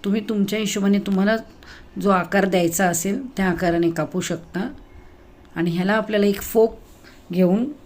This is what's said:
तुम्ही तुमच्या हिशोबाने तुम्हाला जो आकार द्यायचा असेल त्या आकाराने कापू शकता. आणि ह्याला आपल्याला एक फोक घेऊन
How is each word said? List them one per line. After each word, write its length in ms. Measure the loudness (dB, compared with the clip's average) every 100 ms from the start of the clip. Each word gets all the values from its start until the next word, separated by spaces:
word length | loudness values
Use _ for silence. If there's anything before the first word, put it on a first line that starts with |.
तुम्ही 240 | 0 -2 0
तुमच्या 300 | -2 0 0
हिशोबाने 400 | -2 0 2 2
तुम्हाला 380 | 2 0 2 0 -4 -20 -20 -20 -16 -4
जो 80 | 2
आकार 340 | 2 2 0
द्यायचा 420 | 2 2 2 2 0
असेल 500 | 0 -2 -4 -6 -2
त्या 120 | -2
आकाराने 420 | 0 0 2 0
कापू 300 | 0 -4 -4
शकता. 520 | -4 -6 -6 -8 -8 -10 -20 -20 -20 -20 -20 -20 -14
आणि 160 | -4 -2
ह्याला 220 | 0 0
आपल्याला 340 | 0 0 0 2
एक 140 | 0
फोक 380 | 0 2 2 0 -20 -20 -20 -20 -6
घेऊन 320 | 2 4 2 0 -8